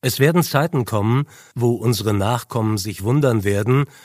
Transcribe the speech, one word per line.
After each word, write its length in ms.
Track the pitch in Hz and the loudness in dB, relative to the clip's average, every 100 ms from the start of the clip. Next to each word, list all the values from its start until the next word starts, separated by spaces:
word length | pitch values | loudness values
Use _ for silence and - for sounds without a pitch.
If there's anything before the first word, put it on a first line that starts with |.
Es 200 | 131 - | -4 2
werden 240 | 139 170 | 2 2
Zeiten 400 | 160 143 165 143 | 0 0 0 -2
kommen, 420 | 113 113 104 127 143 - - - | -2 0 2 0 -2 -12 -16 -2
wo 160 | 117 | -2
unsere 420 | 120 110 107 101 | 0 -2 -2 -2
Nachkommen 640 | 101 98 120 - 120 110 107 | 0 0 -2 -4 -2 -2 -2
sich 240 | 98 92 | -4 -6
wundern 400 | 98 143 139 113 | 0 2 2 2
werden, 440 | 101 101 107 131 143 - | 0 0 2 0 0 -8